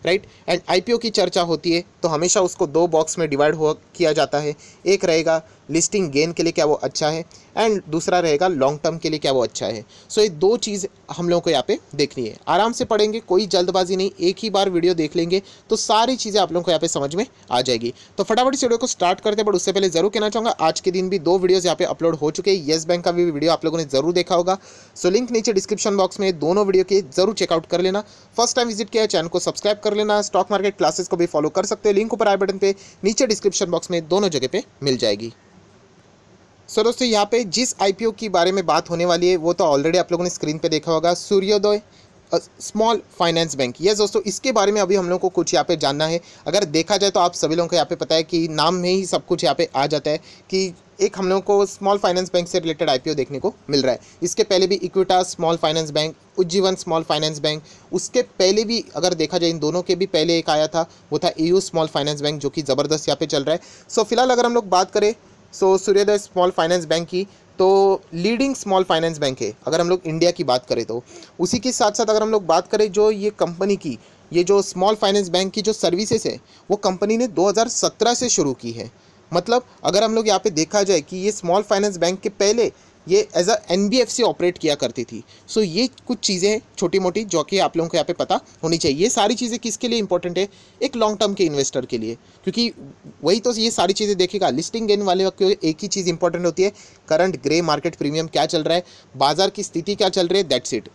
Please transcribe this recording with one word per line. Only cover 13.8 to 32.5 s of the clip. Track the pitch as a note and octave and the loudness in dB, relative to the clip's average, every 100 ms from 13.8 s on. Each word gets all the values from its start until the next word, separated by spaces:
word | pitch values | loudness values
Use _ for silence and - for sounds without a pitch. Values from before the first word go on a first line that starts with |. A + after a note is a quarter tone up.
| F3+ F#3 | 0 0
नहीं, | F#3+ - | -2 0
एक | F3 F#3+ | -2 -2
ही | A3+ | -2
बार | F#3+ G3 | 0 2
वीडियो | F3 F3 | 2 2
देख | E3+ D3+ F3 | 0 -2 -2
लेंगे | E3+ F#3 - - _ | -2 -2 -4 -20 _
तो | A3 | -4
सारी | - A3 A#3 C4 | 2 2 2 0
चीज़ें | A3 G3+ | 0 0
आप | E3+ | 2
लोगों | E3+ | 0
को | F3 | 0
यहाँ | D#3 | 0
पे | E3 | 0
समझ | D#3+ C#3 | -2 -4
में | E3 B3+ - - | -4 -6 -10 -2
आ | B2 | -2
जाएगी। | B2 A#2+ A#2 - - - | 0 -2 -2 -8 -12 -6
तो | |
फटाफट | F#3+ A3+ B3+ | 0 2 2
इस | C4+ | 0
वीडियो | B3 A#3 | 0 0
को | B3 | -2
स्टार्ट | - F3 F#3 | 0 0 2
करते | G#3+ G#3 | -2 0
हैं, | G#3+ | 0
but | F3 | 0
उससे | G3 | 0
पहले | F#3+ G3 | 0 0
ज़रूर | D#3+ G3 | 2 0
कहना | G#3+ G#3+ | 0 -2
चाहूँगा, | A3 A3+ | -2 -2
आज | - D#3+ D#3+ | 0 0 0
के | F#3+ | -2
दिन | F3+ F#3 | -2 -2
भी | F#3+ | 0
दो | D#3 F#3+ | 2 2
वीडियोज़ | F3+ F#3 | 4 2
यहाँ | F3 D#3 | 2 0
पे | |
अपलोड | F3+ - E3 D#3+ | -2 0 0 0
हो | D3+ | -2
चुके | D3 F#3+ | -2 0
हैं। | F#3+ | 0
येस | C#3+ D#3+ D#3+ | 0 -2 0
बैंक | F3 | 0
का | F3 | 0
भी | F3 | 0
वीडियो | F3 D3 D#3 | 0 0 0
आप | D#3 | 2
लोगों | D#3+ D#3+ | 0 -2
ने | |
ज़रूर | D3 C3+ D#3 | 0 0 2
देखा | F3+ E3+ | 0 2
होगा। | F3+ F3+ F#3+ - - - - | 0 2 -2 -6 -20 -20 -2
So | F3+ | 0
लिंक | G#3 B3 | 0 0
नीचे | A#3 G#3+ | -2 0
डिस्क्रिप्शन | G3 - G#3 A3 G3+ | -2 -2 -4 -2 0
बॉक्स | F#3 - | 0 0
में | F#3+ E3+ | -2 0
दोनों | E3+ G3 G3+ | 0 2 4
वीडियो | F#3+ | 2
के | F#3 G3 | 2 0
ज़रूर | D#3 - F#3+ | 0 0 0
चेकआउट | A3 F3+ E3 - | 0 0 -2 0
कर | E3+ | -2
लेना। | F#3 G3 G#3 - - - | 0 -2 -6 -20 -10 -2
फर्स्ट | A#3 - | 0 0
टाइम | A#3+ | -2
विजिट | G#3 G#3+ | -2 -4
किया | A3+ | -2
है, | G#3+ | 0
चैनल | F3+ E3 | 0 -2
को | F3+ | -2
सब्सक्राइब | E3+ - G#3 G#3 | -4 -2 -2 0
कर | G#3+ | -2
लेना। | G#3 G#3+ G#3 | 0 0 0
स्टॉक | G#3 G3 G3 | 2 0 0
मार्केट | G3+ G3+ - | 0 0 0
क्लासेस | D#3+ E3 F3 | -2 0 -4
को | F3 | -2
भी | E3+ | 0
फॉलो | D#3 D3+ | 0 0
कर | - | -2
सकते | - G#3+ G#3 | -2 0 2
हो, | |
लिंक | G3+ A3 | 2 0
ऊपर | A3 G#3+ | 0 2
आई | G3 | 2
बटन | G3 | 0